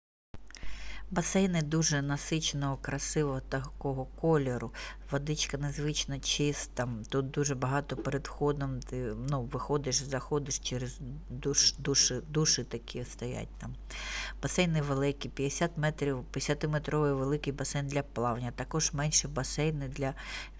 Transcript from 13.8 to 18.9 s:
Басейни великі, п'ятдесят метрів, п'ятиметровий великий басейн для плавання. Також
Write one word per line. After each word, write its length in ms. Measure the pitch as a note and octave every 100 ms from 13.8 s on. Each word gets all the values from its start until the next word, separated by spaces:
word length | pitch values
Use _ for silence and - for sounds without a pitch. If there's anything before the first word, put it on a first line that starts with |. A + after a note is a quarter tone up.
| - - - - - -
Басейни 400 | - - F3+ D#3+
великі, 480 | C#3+ C3+ C#3 C#3 B2
п'ятдесят 480 | - C#3 - E3+ E3
метрів, 460 | D3+ D3+ C#3+ C3 C3+
п'ятиметровий 800 | - - D3 D#3 D3+ C#3+ D3+ D3
великий 400 | C3+ C3+ D3 C#3+
басейн 340 | C#3 C3+ C#3+ C#3
для 160 | C#3+
плавання. 480 | C#3 - A#2+ A#2 B2 A#2+
Також 380 | B2+ D#3+ -